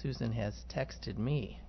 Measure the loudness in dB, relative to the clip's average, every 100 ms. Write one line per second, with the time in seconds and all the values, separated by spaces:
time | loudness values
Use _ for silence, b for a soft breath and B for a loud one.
0 | -2 0 2 2 0 -2 -4 -2 -2 -2
1 | -4 0 4 4 2 -6